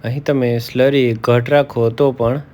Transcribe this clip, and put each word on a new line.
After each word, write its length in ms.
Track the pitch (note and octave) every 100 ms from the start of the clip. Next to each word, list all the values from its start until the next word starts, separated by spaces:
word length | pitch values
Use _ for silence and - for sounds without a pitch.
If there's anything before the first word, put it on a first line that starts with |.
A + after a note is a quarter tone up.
અહીં 200 | A#2 C3+
તમે 360 | C#3+ C#3 B2 A#2+
સ્લરી 520 | A#2 B2 C3 C#3 B2
ઘટ 360 | A2+ A2+ A#2+ A#2+
રાખો 400 | C#3+ C#3 B2 A2+
તો 220 | A2+ C#3
પણ 300 | B2+ A#2 C#3 C#3+